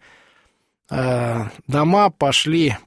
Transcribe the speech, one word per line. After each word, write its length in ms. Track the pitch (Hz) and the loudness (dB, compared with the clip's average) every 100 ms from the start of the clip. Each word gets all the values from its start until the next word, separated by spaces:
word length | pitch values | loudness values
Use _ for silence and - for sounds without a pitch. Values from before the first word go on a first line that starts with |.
| _ _ _ _ _ _ _ _ - | _ _ _ _ _ _ _ _ -10
Э, 560 | 127 127 123 120 117 107 - - | -4 -2 -2 -2 -4 -8 -12 -4
дома 440 | 143 151 196 202 | 0 2 4 2
пошли, 680 | - 143 - - 165 151 104 | 2 0 0 0 0 0 -2